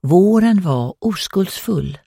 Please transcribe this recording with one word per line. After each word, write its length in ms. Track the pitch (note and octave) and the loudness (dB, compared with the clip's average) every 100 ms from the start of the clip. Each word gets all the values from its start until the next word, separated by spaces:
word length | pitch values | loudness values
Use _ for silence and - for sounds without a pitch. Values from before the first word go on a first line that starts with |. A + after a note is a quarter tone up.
Våren 600 | C3 E3+ G3 A3 A3+ G#3+ | 4 4 4 4 4 2
var 340 | F3 C3 A#2+ - | 0 -2 -4 -4
oskuldsfull. 1000 | A3+ F#3+ - G3 F#3+ - - F#3+ C#3 C#3+ | -6 -6 -4 -4 -4 -6 -4 -4 -4 -10